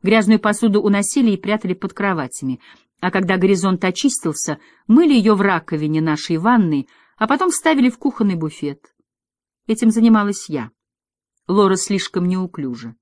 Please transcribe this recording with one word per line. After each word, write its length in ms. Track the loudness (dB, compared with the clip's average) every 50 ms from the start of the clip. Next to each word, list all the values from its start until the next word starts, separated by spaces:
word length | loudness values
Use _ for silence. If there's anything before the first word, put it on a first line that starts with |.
| 2
Грязную 360 | 4 2 4 4 4 2 4
посуду 420 | 2 0 -2 0 0 2 2 2
уносили 500 | 2 2 0 0 0 -2 0 0 2 2
и 60 | 0 -2
прятали 360 | -2 -4 -4 -4 -2 -6 -6
под 200 | -6 -6 -12 -8
кроватями, 680 | -4 -4 -2 -2 -4 -6 -8 -10 -10 -8 -8 -8 -8 _ -20 -20 _ _ _ _ _
а 120 | -6 -2
когда 240 | -2 -2 0 0 0
горизонт 480 | 0 2 2 2 2 0 -2 -2 0 -2
очистился, 760 | -4 -4 -2 -2 -2 -2 -2 -6 -6 -6 -6 -6 -8 -8 -8 _ _ _ _ _ 4
мыли 260 | 4 6 6 6 4
её 220 | 4 4 4 2
в 60 | 2
раковине 600 | 2 0 0 -2 -4 -4 -6 -4 -4 -2 -2 0
нашей 360 | 0 0 -2 -4 -2 -4 -4 -2
ванной, 500 | 2 2 2 4 2 2 0 -2 -4 _ _ _ _ _ _ _
а 100 | -2 -2
потом 240 | -2 0 0 -2
ставили 380 | -2 -2 0 0 2 2 2 0
в 80 | 0 -2
кухонный 380 | -6 -6 -4 -2 -2 -2 -2
буфет. 600 | -2 -6 -8 -8 -8 -8 -8 -8 _ _ -20 _ _ _ _ _ _ _ _ _ _ _ _ _ _ _ -6
Этим 240 | -4 0 2 2
занималась 560 | 2 4 4 4 4 4 2 -2 -6 -8 -8 -8
я. 240 | -8 -8 -8 -10 _ _ _ _ _ _ _ _ _ _ _ _ _ _ _ -2
Лора 280 | 0 2 2 2 2
слишком 540 | 0 -2 -2 -4 -4 -4 -4 -6 -4 -2 -2
неуклюжа. 680 | -2 -4 -4 -6 -8 -10 -8 -8 -8 -10 -12 -16 -16 _